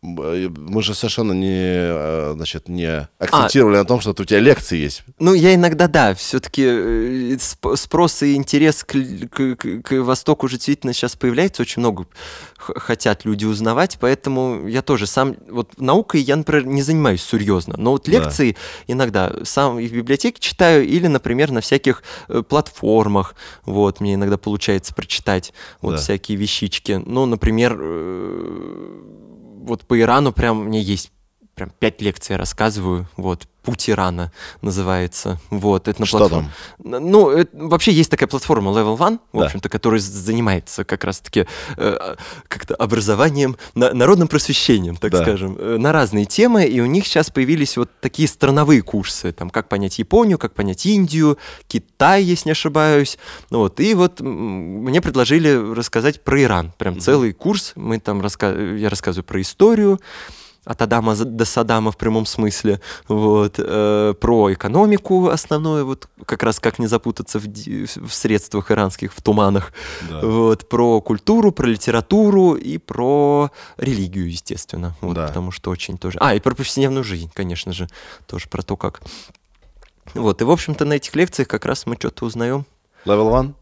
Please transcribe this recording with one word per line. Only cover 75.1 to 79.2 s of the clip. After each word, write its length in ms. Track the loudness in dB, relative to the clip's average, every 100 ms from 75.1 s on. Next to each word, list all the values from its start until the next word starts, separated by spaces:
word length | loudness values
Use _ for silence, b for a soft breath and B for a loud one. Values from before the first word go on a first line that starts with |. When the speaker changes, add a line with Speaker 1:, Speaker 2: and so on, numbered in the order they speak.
| -4
Speaker 1:
Да. 120 | -4
Speaker 2:
потому 240 | -6 -8
что 180 | -8 -8
очень 280 | -8 -8 -8
тоже... 200 | -8 0
а, 120 | 2
и 60 | 2
про 160 | 0 -4
повседневную 480 | -6 0 0 0
жизнь, 260 | -4 -8 -8
конечно 400 | -8 -8 -8 -8
же, 160 | -8 -10 B B B _
тоже 220 | -12 -10
про 140 | -10
то, 160 | -8 -6
как... 240 | -6 -8 -20 B